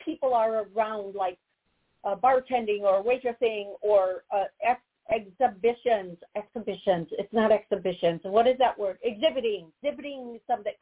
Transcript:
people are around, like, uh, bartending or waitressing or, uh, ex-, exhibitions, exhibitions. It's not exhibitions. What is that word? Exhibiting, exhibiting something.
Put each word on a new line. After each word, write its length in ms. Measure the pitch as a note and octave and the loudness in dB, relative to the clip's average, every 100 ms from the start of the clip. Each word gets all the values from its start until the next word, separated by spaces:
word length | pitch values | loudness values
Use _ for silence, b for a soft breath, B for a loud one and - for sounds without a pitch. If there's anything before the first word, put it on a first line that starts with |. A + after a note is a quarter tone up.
people 300 | - D#4 C4+ | -10 -4 0
are 320 | A#3+ A3 A3 G3+ | 2 2 0 -4
around, 500 | G3 G#3+ A3 G3 G3 | -2 -2 -4 -8 -4
like, 200 | F#3 F3+ _ _ _ _ _ _ | -4 -6 _ _ _ _ _ _
uh, 100 | G3+ | -6
bartending 680 | G3 B3 C4 B3+ B3+ A3 G#3 | 0 2 2 2 -2 -2 0
or 200 | G3+ F#3+ | 2 2
waitressing 680 | G#3 B3+ B3+ A#3 A#3 G#3+ G3+ F#3 | 2 0 -2 -2 -2 -2 -8 -4
or, 420 | G#3 G#3 F#3 F#3 - | 2 4 4 -2 -4
uh, 120 | G#3 F#3+ - | -2 -2 -2
ex-, 160 | - B3 _ _ - | -2 -2 _ _ -4
exhibitions, 1040 | A3 G3+ - B3 G3 A3+ A#3+ B3 A3 F#3 F3 - G#3 | -4 -4 -2 -2 2 0 0 0 0 -2 -14 -14 -12
exhibitions. 720 | - - G#3+ F#3 - F3+ E3 - | -10 -10 -8 -4 0 0 -2 -8
It's 140 | E3+ | -2
not 180 | A3+ A3 | 2 4
exhibitions. 720 | G#3+ - G3 F#3 F3+ E3+ E3+ | 2 2 -4 -2 0 0 0
What 240 | F#3+ G3+ A#3 | 0 2 4
is 100 | B3+ | 4
that 200 | B3 B3 | 2 0
word? 200 | G3+ F#3 | -4 -4
Exhibiting, 640 | A3+ G#3 D#4 C4+ A3+ G3+ E3 _ | -6 0 0 0 -2 -4 -8 _
exhibiting 560 | C#4 D4 C#4+ C#4 B3 A#3 - | -8 -6 -10 -12 -14 -14 -6
something. 240 | A#3 G#3 - | -4 -4 -8